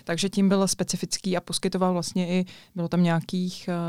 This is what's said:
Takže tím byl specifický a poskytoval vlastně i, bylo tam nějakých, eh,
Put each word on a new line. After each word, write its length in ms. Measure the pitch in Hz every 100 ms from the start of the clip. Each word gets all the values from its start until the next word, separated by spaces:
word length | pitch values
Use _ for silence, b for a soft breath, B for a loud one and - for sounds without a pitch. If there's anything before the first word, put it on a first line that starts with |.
Takže 240 | - 170 196
tím 200 | 202 196
byl 200 | 190 190
specifický 680 | - 180 185 180 - 185 175
a 40 |
poskytoval 520 | - 165 190 185 185
vlastně 360 | 175 170 185 175
i, 160 | 180 180 B B
bylo 140 | 180 170
tam 140 | 175
nějakých, 680 | 175 165 - 180 180 180 -
eh, 60 | 175